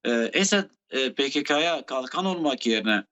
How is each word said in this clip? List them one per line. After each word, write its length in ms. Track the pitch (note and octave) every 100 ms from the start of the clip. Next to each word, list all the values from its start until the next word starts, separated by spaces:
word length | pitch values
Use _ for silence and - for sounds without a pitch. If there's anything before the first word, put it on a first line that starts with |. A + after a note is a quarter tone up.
e, 60 | A#2+ A#2 A2+
Esed, 320 | D#3 G3 G3+ - _ _
e, 220 | B2+ C3
P 180 | - C#3
K 120 | D3
K'ya 440 | C#3 D3 E3+ D#3 -
kalkan 380 | C3+ B2+ D#3+
olmak 420 | F#3+ F3 D3+ B2+ A#2
yerine 380 | A2 G#2+ G#2 -